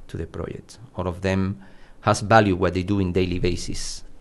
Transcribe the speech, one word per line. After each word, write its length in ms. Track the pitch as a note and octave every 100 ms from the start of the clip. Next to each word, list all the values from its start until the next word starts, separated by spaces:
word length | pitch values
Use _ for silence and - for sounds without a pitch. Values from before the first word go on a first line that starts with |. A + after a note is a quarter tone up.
| -
to 80 | -
the 100 | E2+
project. 540 | - - - - - - -
All 140 | F2+
of 100 | F2
them 420 | F#2+ F#2+ F#2+ G2 - - - -
has 220 | - G#2
value 340 | G2+ A2+ G#2 F2+
what 200 | F#2 F2+
they 80 |
do 180 | F2+ G2+
in 100 | F#2
daily 280 | F2+ F2+ F2
basis. 680 | F2+ E2+ - - - - - -